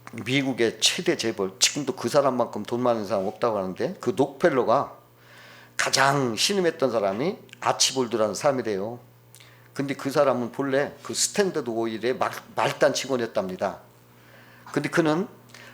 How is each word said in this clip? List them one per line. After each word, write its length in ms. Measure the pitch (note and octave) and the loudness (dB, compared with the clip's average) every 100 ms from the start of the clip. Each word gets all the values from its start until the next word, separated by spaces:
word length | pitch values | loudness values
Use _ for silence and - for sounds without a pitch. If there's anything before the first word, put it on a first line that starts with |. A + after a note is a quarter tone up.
| - | -16
미국의 680 | A2+ A2 C3+ C3+ A2+ A2+ - | -10 -2 0 0 2 0 2
최대 340 | - - F3+ D3+ | 0 0 0 0
재벌, 380 | A#2 A2+ F#2+ - | 0 -2 -4 0
지금도 360 | - D3+ C3 C3 | 0 0 -4 -4
그 140 | A#2 | 0
사람만큼 540 | D3 C#3 B2 A2+ G#2 | 2 2 2 -2 -4
돈 180 | G#2 A#2+ | -6 -2
많은 240 | B2 A2+ G2 | 0 0 0
사람 200 | G#2+ F#2+ | -2 -2
없다고 300 | - A#2+ G#2 | -2 -2 0
하는데 380 | F#2 F2+ G#2 F#2+ | -4 -4 -4 -4
그 120 | - A#2 | -2 0
록펠러가 840 | C3+ - F3+ C3+ G#2 B2+ B2+ - - _ - - - - - - | 0 2 2 4 4 2 2 -8 -20 _ -20 -20 -20 -20 -12 -4
가장 580 | - - C3+ C#3+ B2+ G#2+ | 0 4 4 4 2 0
신임했던 560 | - G3+ E3+ - C3 | 0 2 0 2 0
사람이 460 | A2+ G2+ G2+ D#3+ A3+ - - | 2 0 0 -2 -4 -10 -4
아치볼드라는 760 | A#2+ B2 - C3 A#2+ A2 G#2+ F#2 | 0 2 2 0 0 2 0 2
사람이래요. 640 | D3+ C3 A2 F#2+ G#2 A#2+ - - _ - - - - | 0 2 0 -2 -4 -8 -16 -20 _ -20 -20 -20 -12
근데 200 | - C#3 | -6 -4
그 180 | C3+ C#3 | -4 -2
사람은 400 | C#3+ C#3 B2 A#2 | 2 4 2 -2
본래 420 | - C#3 C3+ C3+ - | -4 0 0 -2 -6
그 120 | - | -8
스탠더드 560 | A2+ - - G3 D#3 A#2+ | -2 -2 2 0 0 -4
오일의 480 | A2+ A2+ A2 A2+ B2 | -2 -2 -2 -2 0
말-, 140 | A2 - - - | -2 -4 -8 -2
말단 380 | A#2 - D3 | 0 2 2
직원이었답니다. 840 | B2 B2+ B2+ A2+ A2 F#2+ F#2 G2 E2+ - - _ - - - - - - | 2 -2 -2 -2 -2 -4 -2 -4 -6 -16 -20 _ -20 -20 -20 -20 -20 -6
근데 160 | - C#3+ | -4 -2
그는 380 | - D#3+ D3+ G#3 - - - - | 2 2 2 -2 -8 -20 -20 -12